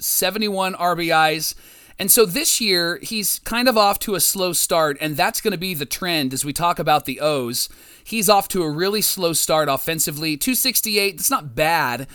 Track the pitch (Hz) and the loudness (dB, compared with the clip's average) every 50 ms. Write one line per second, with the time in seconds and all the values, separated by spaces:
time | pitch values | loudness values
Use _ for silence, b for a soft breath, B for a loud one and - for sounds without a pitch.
0 | - - - - 190 185 190 220 220 208 196 190 190 185 185 - 175 175 175 165 | -6 -4 -2 0 0 0 0 0 -2 -2 0 0 -2 -2 -2 0 0 0 0 0
1 | 170 165 160 160 160 156 156 160 156 - - B B B B B B B B B | 0 2 4 4 4 4 2 0 -4 -6 -8 B B B B B B B B B
2 | 185 196 - 254 220 180 170 277 330 - - - 240 208 185 175 170 170 175 - | 2 4 6 6 6 4 2 -2 0 0 0 0 0 2 2 2 0 0 -2 -4
3 | - - 226 214 196 - - - - - 226 233 247 262 233 220 208 202 196 - | -6 -8 -6 -4 -4 -4 -4 -4 -6 -4 -2 0 2 4 4 4 4 4 2 0
4 | - 220 202 170 - - - 190 185 180 165 - - - 185 165 160 151 143 139 | -2 -2 -2 0 0 0 0 0 0 0 0 0 0 2 2 4 4 2 0 -2
5 | 156 156 151 135 180 214 220 - - 220 190 160 180 190 180 143 147 - - - | -4 -4 0 2 0 0 0 -2 -2 -2 -2 -2 -4 -4 -4 -4 -6 -6 -8 -8
6 | 185 180 170 156 139 131 131 127 - 147 139 - 170 175 175 - 165 156 151 151 | -4 -2 -2 0 -2 -2 -2 -4 -4 -4 -4 -2 0 0 0 0 2 2 2 2
7 | - - 127 98 147 156 151 135 123 117 123 - - - B B B B B B | 2 -2 -6 -2 0 0 0 0 -2 -2 -4 -4 -6 -6 B B B B B B
8 | B B - 226 190 180 208 196 196 - - 190 170 156 147 156 180 196 208 214 | B B -4 0 4 4 4 4 4 0 -2 -2 -2 -2 -2 -2 -2 -2 0 0
9 | - - - 190 180 170 160 - - - 160 156 151 143 139 131 - 165 165 160 | 0 -2 -2 0 0 0 0 0 0 2 2 2 2 2 0 -2 -2 -2 -2 -2
10 | - 175 151 143 160 160 151 143 - 254 254 - - 262 214 - - 220 208 202 | -2 -4 -4 -6 -4 -4 -4 -2 -2 -2 -2 0 0 0 0 -2 -2 0 0 0
11 | 202 202 180 - - - 269 233 - 143 113 147 151 160 170 160 147 127 120 123 | 0 0 -2 -2 -4 -2 -2 -2 -4 -4 -4 -2 0 2 2 0 0 0 -2 -4
12 | 135 - B | -8 -10 B